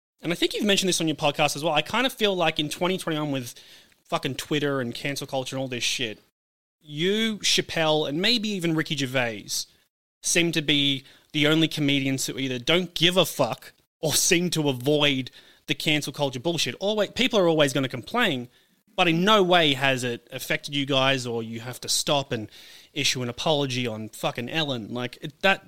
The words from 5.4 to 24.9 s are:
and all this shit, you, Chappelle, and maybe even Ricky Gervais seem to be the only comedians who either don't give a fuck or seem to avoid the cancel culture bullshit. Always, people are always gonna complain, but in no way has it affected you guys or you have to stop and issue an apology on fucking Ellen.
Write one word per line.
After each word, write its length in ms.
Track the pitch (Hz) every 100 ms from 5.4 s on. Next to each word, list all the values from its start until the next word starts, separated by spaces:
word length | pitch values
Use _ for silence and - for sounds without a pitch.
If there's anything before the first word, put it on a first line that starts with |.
| 123
and 60 | 135
all 80 | 131
this 160 | 123
shit, 340 | - - 117 104 _ _ _ _ _ _
you, 580 | 156 147 175 214 226 208
Chappelle, 680 | - - 170 170 160 156 147
and 120 | 147
maybe 280 | 208 240 214
even 260 | 202 170
Ricky 220 | 160 151 143
Gervais 500 | 131 131 120 107 87 - - _ _ _ _ _
seem 280 | - 180 170
to 80 | 160
be 440 | 147 147 143 135 - - _
the 140 | 156 147
only 220 | 160 160
comedians 580 | 151 143 139 135 135 -
who 120 | 120
either 200 | 135 127
don't 360 | 120 170 175
give 220 | - 165 185
a 80 |
fuck 480 | 170 - 123 117 - - _ _
or 120 | 156
seem 360 | - - 175 175
to 180 | 160 147
avoid 600 | 127 123 147 147 135 123 - - _ -
the 60 |
cancel 380 | 151 - 151 143
culture 280 | 139 143 127
bullshit. 340 | 165 165 131 120
Always, 300 | 190 214 196
people 280 | - 254 226
are 80 | 175
always 240 | 156 143
gonna 160 | 139 135
complain, 600 | 127 - 226 226 131 120 _ _ _ _ -
but 100 | 175
in 160 | 165
no 180 | 190 220
way 320 | 180 180 156
has 280 | 131 135 131
it 220 | 123 117 -
affected 420 | 131 - 156 -
you 100 | 143
guys 420 | 135 135 131 139 123
or 160 | 117
you 180 | 113 113
have 200 | 120 120
to 60 | 113
stop 440 | - - 143 135
and 180 | 120 107 - - - -
issue 300 | 147 131 131
an 60 | 123
apology 580 | 117 175 147 139 127 123
on 220 | 107 107
fucking 400 | - 156 135 120
Ellen. 460 | 160 147 127 101